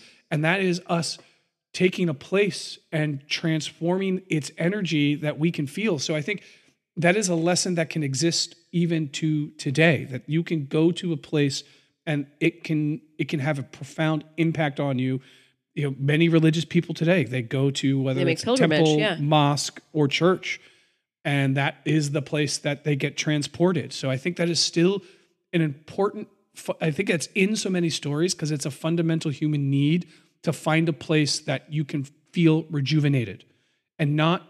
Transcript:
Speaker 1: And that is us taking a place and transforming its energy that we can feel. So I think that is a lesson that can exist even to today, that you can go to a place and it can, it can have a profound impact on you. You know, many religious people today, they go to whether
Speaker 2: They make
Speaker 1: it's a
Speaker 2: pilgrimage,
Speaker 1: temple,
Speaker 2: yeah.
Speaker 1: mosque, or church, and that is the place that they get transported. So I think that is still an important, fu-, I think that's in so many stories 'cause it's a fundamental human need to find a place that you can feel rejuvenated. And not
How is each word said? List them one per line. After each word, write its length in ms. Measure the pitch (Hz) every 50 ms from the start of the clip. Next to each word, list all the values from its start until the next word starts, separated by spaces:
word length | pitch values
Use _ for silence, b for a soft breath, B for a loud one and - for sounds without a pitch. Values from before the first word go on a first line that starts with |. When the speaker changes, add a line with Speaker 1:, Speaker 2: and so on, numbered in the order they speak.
| b b b b b b
Speaker 1:
And 140 | 160 151 151
that 160 | 160 180 196
is 220 | 190 185 170 175 - -
us 300 | 180 170 147 - - - b b b b b b b _ _ _ -
taking 360 | - 175 185 180 - 180 165
a 40 | 147
place 640 | - - - 185 196 208 190 - - - - - - _ _
and 340 | - 156 151 151 143 139 - -
transforming 920 | - - - 165 160 156 - - - - 165 170 180 190 196 190 185 190 - -
its 240 | 170 151 131 - - -
energy 580 | 165 175 202 214 190 151 165 147 147 143 147
that 240 | 139 151 151 131 127
we 120 | 156 175
can 140 | 165 - 147
feel. 320 | 131 - 190 208 226 175 135
So 160 | - - 160
I 80 | 151
think 220 | 143 - 202 175 b b b b b b b b b _ _ -
that 180 | 156 170 185
is 140 | 214 208 180
a 60 | 175
lesson 400 | 165 160 175 180 170 - 196 180
that 140 | 170 160 160
can 140 | - 165 147
exist 520 | 139 135 135 156 170 165 - - - - - _ _ -
even 340 | 170 175 165 170 160 156 139
to 420 | - - 160 156 156 151 147 156
today, 520 | - - - 147 135 151 160 170 147 - 127 127
that 160 | 131 131 - -
you 160 | 151 165 170
can 220 | - 175 156 139
go 260 | 139 - 156 160 175
to 220 | 165 - - 175 165
a 40 | 160
place 460 | - - - 151 143 139 135 - - b b b b b b b -
and 220 | 165 151 143 139 139 _ -
it 220 | 160 165 - - -
can, 360 | - 160 151 151 147 156 - - _ _ -
it 120 | 151 -
can 100 | 175 147
have 180 | 131 156 151 139
a 60 | 127
profound 640 | - - - 139 - - - 160 156 156 151 147 - _ -
impact 420 | 160 165 156 147 156 147 139 -
on 180 | 143 139 135 123
you. 220 | 127 131 131 131 b b b b b b b b _ _ -
You 160 | - 143 139
know, 60 | 139 139
many 320 | 139 139 151 156 170 170
religious 360 | 165 160 160 160 156 170 160
people 280 | - - 170 165 - 156
today, 300 | - 160 165 185 180 127
they 180 | 107 131 127
go 300 | 113 110 - 135 135 143
to 280 | 135 - - 135 139 135
whether 180 | 131 135 131 135
Speaker 2:
They 60 | -
make 80 | 170 165
Speaker 1:
it's 100 | 160 -
a 40 | 226
Speaker 2:
pilgrimage, 300 | 247 269 - 165 156 151
Speaker 1:
temple, 200 | 160 156 151 151
Speaker 2:
yeah. 180 | 220 208 170 160
Speaker 1:
mosque, 600 | 143 147 156 151 147 143 147 139 - - - - - _ -
or 140 | 156 147 139
church, 520 | - - 160 180 180 - - - - - b b b b b b b b b b _ _ -
and 320 | 156 143 143 139 135 135 139
that 200 | 139 139 - - -
is 260 | 147 151 156 147 143
the 100 | 139 151
place 360 | 135 - - 147 151 135 - -
that 240 | - 147 143 139 -
they 120 | 151 147
get 200 | 135 151 143 135 -
transported. 760 | - 156 151 147 143 - - - 170 185 185 147 - 131 -
So 180 | - - 170
I 60 | - 131
think 200 | - 180 175 -
that 120 | 170 170
is 100 | 165 -
still 420 | - - - 170 170 185 202 196 B B B B B B B B _ _ -
an 80 | 170
important, 680 | 160 151 135 - _ - - - 196 208 208 214 214 - _ _ _ _ _
fu-, 220 | - - - 175 -
I 120 | 175 160
think 180 | 143 196 202 240
that's 180 | 190 156 - - -
in 220 | 202 190 208 220
so 160 | 208 - 202
many 180 | 185 180 175 160
stories 460 | - - - 143 143 151 170 190 -
'cause 160 | - 160 147
it's 160 | 156 143 - 147
a 40 |
fundamental 600 | 131 - - 160 170 170 170 165 165 160 - 160
human 400 | 135 - 156 151 151 143 139 139
need 340 | 139 139 143 147 165 180 175 b b b b b b b -
to 100 | 170 -
find 340 | - - 165 156 160 165 165
a 60 | 151
place 460 | - - - 160 156 147 127 - -
that 320 | - - 135 131 - -
you 120 | 151 151 151
can 200 | - - 147 135 - - _ _ _
feel 340 | - 180 170 156 156 160 160 156
rejuvenated. 760 | 170 147 135 123 156 151 143 143 143 131 113 98 87 - - _ _ _ _ _ _ _ _ _ _ -
And 160 | 160 143 147
not 340 | 151 156 165 180 - - -